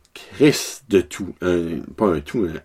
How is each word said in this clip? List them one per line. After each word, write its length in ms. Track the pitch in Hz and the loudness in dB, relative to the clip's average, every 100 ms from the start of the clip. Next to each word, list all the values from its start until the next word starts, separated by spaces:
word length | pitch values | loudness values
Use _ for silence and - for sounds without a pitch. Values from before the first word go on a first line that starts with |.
| _ | _
Christ 720 | - - 95 147 - - - - | -20 -12 4 4 4 -4 -12 2
de 100 | 95 | 2
tout. 360 | 87 - 98 - | 2 -8 -12 -4
Un, 380 | 90 87 82 82 - - | 0 0 0 -6 -8 -2
pas 120 | 107 | 0
un 120 | 78 | 0
tout, 300 | 71 127 90 78 | -2 -2 -2 -4